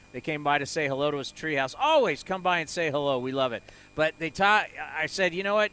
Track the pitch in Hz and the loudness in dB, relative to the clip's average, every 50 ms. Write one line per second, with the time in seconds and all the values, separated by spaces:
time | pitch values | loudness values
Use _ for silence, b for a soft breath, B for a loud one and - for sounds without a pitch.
0 | B B B 127 - - 156 147 147 143 147 147 139 131 - 160 151 139 135 131 | B B B -10 -6 -6 -6 -2 0 2 2 2 0 -2 -2 -2 -2 0 0 0
1 | 143 147 147 143 131 - - - - 160 151 139 135 131 - - 254 302 320 302 | 0 0 -2 -2 -6 -8 -10 -8 -6 -2 0 0 0 0 -2 0 2 4 4 4
2 | 254 196 151 135 - - 185 185 175 180 175 170 160 139 - 180 170 156 135 147 | 4 4 2 -2 -4 -6 -4 -2 0 2 2 2 0 -2 -2 -2 0 0 0 0
3 | 147 143 135 127 123 131 131 135 131 127 117 101 - B B B B B B - | 2 2 0 0 0 -2 0 0 0 0 0 -4 -8 B B B B B B 0
4 | 156 160 - - 165 160 - - 190 202 208 214 175 - - 135 151 147 135 156 | 0 0 0 -2 -6 -6 -2 2 4 4 6 4 2 0 -6 -12 -12 -8 -6 -4
5 | 156 147 - - 190 180 165 180 196 196 208 214 214 208 | -4 -4 -2 0 0 0 0 -2 -2 0 2 2 2 0